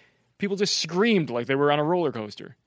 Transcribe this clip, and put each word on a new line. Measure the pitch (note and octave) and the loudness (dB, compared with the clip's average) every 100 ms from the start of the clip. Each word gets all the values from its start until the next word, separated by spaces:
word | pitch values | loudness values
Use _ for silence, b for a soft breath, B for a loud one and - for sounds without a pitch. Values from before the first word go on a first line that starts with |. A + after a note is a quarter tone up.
| b b b - | b b b -6
people | G3+ F#3+ | -4 -2
just | G3+ - | -2 -2
screamed | D#3+ F3 A#3 G#3 C3 | -2 0 4 4 2
like | A#2+ A#2+ | -4 -2
they | C3+ | 2
were | D3 | 2
on | D3 | 2
a | |
roller | D3+ F3+ D#3 | 2 0 0
coaster. | A2+ G#2+ - G#2 - | -4 -8 -12 -18 -20